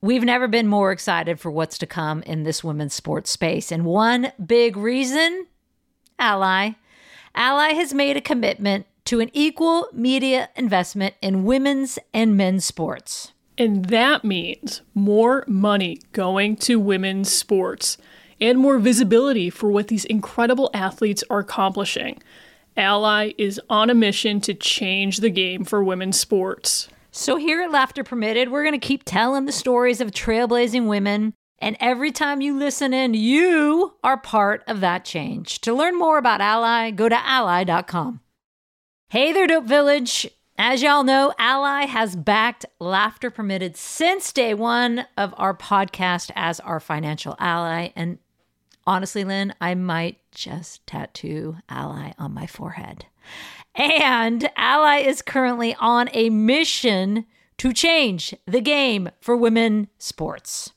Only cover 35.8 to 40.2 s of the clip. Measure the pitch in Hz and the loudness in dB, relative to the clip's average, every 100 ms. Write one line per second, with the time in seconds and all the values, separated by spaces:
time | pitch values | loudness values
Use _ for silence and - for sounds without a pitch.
35.8 | 330 359 339 311 247 208 202 220 233 233 | 0 2 2 4 2 2 2 2 2 0
36.8 | 226 196 226 233 - 254 214 175 185 170 | -2 0 2 2 2 0 2 0 2 0
37.8 | 180 175 151 226 _ _ _ _ _ _ | -2 -4 -4 -8 _ _ _ _ _ _
38.8 | _ _ _ 226 285 330 359 320 233 285 | _ _ _ 0 2 2 4 2 4 4
39.8 | 285 294 247 - | 4 2 0 -4